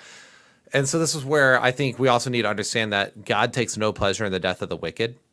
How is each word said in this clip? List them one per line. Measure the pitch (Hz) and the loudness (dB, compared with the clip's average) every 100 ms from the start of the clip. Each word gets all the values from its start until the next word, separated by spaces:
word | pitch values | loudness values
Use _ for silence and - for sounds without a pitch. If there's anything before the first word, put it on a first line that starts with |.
| - - - - _ _ _ | -20 -20 -20 -20 _ _ _
And | 135 139 | 0 0
so | 165 | 0
this | 160 151 | -2 -2
is | 135 | 0
where | 151 135 127 | 2 4 4
I | 127 | 2
think | 127 139 117 | 0 -2 2
we | 131 | 2
also | 120 131 | 4 2
need | 123 | 0
to | 104 | 0
understand | 104 101 120 110 | -2 -2 -2 0
that | 101 98 - 104 | 0 -2 -4 -4
God | 104 120 | 0 0
takes | 120 113 - | 0 -4 -2
no | 107 | -2
pleasure | 104 101 95 107 | 0 -2 -2 -2
in | |
the | 92 | -2
death | 90 90 | -2 -4
of | 95 | -6
the | 85 | -6
wicked. | 82 - 113 123 _ | -8 -6 -6 -6 _